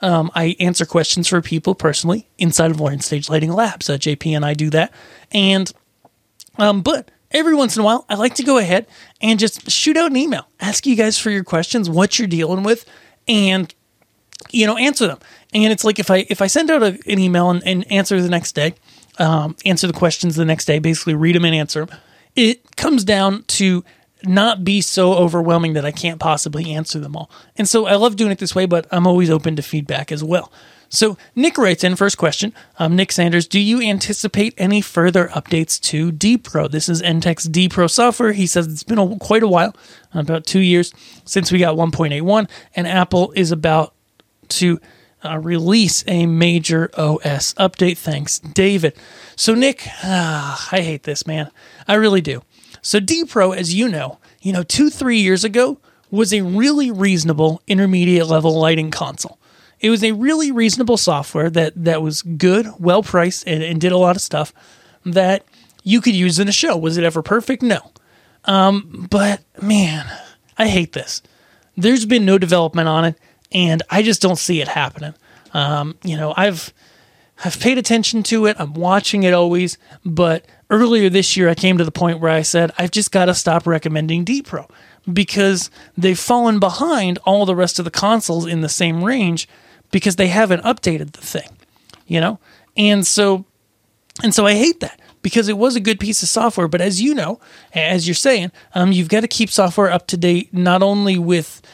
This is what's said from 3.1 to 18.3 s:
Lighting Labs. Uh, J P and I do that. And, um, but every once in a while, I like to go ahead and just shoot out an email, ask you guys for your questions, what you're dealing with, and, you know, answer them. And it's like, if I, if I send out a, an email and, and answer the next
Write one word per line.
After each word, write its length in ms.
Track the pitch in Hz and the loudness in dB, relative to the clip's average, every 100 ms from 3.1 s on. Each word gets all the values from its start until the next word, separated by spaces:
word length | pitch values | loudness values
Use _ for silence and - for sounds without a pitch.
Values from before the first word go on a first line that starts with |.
| 147 - | -6 -2
Lighting 220 | 156 160 | -2 0
Labs. 360 | 185 226 - - | 0 -2 -4 -6
Uh, 80 | 139 | -4
J 200 | 151 143 | -4 -4
P 180 | 165 | -4
and 100 | 151 | -2
I 100 | 147 | -2
do 140 | 151 156 | -2 0
that. 220 | 156 180 - - - _ | 0 -2 -6 -20 -20 _
And, 420 | 208 196 190 185 - _ _ _ _ _ _ - - | 0 2 2 -2 -10 _ _ _ _ _ _ -16 -2
um, 240 | 208 202 | 0 2
but 280 | 180 226 - _ _ | 0 -4 -6 _ _
every 240 | 302 320 | -2 2
once 220 | 302 247 220 | 2 0 0
in 60 | |
a 20 | |
while, 200 | 208 247 - | 0 0 -2
I 80 | 208 | -2
like 180 | 240 | -2
to 80 | 311 | -2
go 160 | 269 262 | 0 2
ahead 280 | 180 185 220 - - _ | 2 0 -2 -12 -20 _
and 180 | 220 220 | 0 2
just 320 | 220 - - | 0 -2 -4
shoot 260 | - 311 311 | -2 2 2
out 140 | 339 | 2
an 60 | 262 | 0
email, 320 | 302 175 - _ | -2 -4 -8 _
ask 260 | 190 196 277 | -4 -2 0
you 100 | 220 | 2
guys 220 | 220 214 | 2 0
for 120 | 220 | -2
your 140 | 202 | -4
questions, 440 | 185 165 170 240 175 | -2 -2 -2 -2 0
what 300 | 165 202 - | 2 2 0
you're 100 | 208 | -2
dealing 340 | 165 160 185 | -2 -2 -2
with, 220 | 202 226 - - _ _ - | 0 -2 -4 -20 _ _ -2
and, 440 | 214 196 190 170 - _ _ _ _ _ - - | 2 2 0 -4 -10 _ _ _ _ _ -20 -6
you 160 | 240 214 | 0 0
know, 100 | 220 | 2
answer 300 | 269 277 202 | 0 0 -2
them. 120 | 131 - - _ | -2 -14 -20 _
And 200 | 214 214 | 0 2
it's 120 | 214 | 2
like, 140 | 220 208 | 0 0
if 120 | 196 | 2
I, 160 | 190 185 | 0 0
if 140 | 196 | -2
I 60 | 196 | 0
send 220 | 302 320 | 2 2
out 120 | 311 | 2
a, 160 | 214 185 - | 2 0 -2
an 120 | 196 | 0
email 320 | 185 175 175 | 2 2 2
and, 140 | 175 | 0
and 260 | 190 185 202 | 0 -2 0
answer 280 | 196 185 190 | -2 0 0
the 80 | |
next 240 | 175 | 0